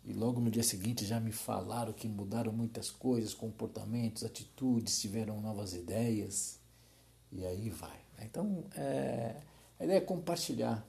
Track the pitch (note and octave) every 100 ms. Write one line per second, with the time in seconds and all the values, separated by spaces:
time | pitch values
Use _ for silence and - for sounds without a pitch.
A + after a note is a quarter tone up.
0 | - G2+ A2+ B2 A#2+ A2 A#2 G2 G2+ A#2
1 | G2+ A2+ A2+ A2 - G#2 G2+ A2+ A2+ G#2+
2 | A#2 G2+ G2+ A2+ A2+ A2 A#2 - - -
3 | B2+ B2 A2 - A2+ G#2+ A2+ - G2+ A#2
4 | A#2 A2+ A2+ - - - C3 A#2+ G2+ -
5 | G#2+ A2 A2 G#2+ G#2+ G#2 G#2 - - A2+
6 | A#2 G#2+ G2+ - - - - - - -
7 | - - - F#2 F#2 F#2 A2+ E2 D#2+ -
8 | - - A2 - G#3 F#3 - - C#3 C3+
9 | C3+ B2 A#2 D3 - - - - D#3+ F#3
10 | - F3+ - E3+ - B2 A#2 A#2